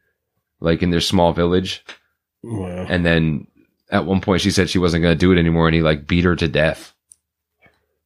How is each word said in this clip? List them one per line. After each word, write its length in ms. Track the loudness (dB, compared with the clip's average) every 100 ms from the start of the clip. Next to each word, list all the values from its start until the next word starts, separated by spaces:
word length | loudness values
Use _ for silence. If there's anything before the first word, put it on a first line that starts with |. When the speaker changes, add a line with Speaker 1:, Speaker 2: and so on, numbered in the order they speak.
| _ _ _ _ _ -6
Speaker 1:
like, 220 | -2 0
in 60 | 0
their 100 | 0
small 320 | 0 2 2
village. 540 | 2 0 0 -2 -8 -16 -20 _ _ _ _
Speaker 2:
Wow. 420 | -12 -10 -10 -10 -4
Speaker 1:
And 160 | -2 2
then 420 | 2 0 -2 -8 _ _ _ -6
at 140 | -4 -2
one 140 | -2
point 220 | 0 0
she 100 | 0
said 180 | 0 0
she 100 | 0
wasn't 240 | 0 0
gonna 120 | 0 2
do 160 | 4
it 80 | 4
anymore, 280 | 2 2 2
and 60 | 2
he, 60 |
like, 260 | 0 -2 -2
beat 180 | 0 2
her 100 | 0
to 120 | -2
death. 440 | 0 -2 -4 -12 _ _ _ _ _ _ _ _ _ _ _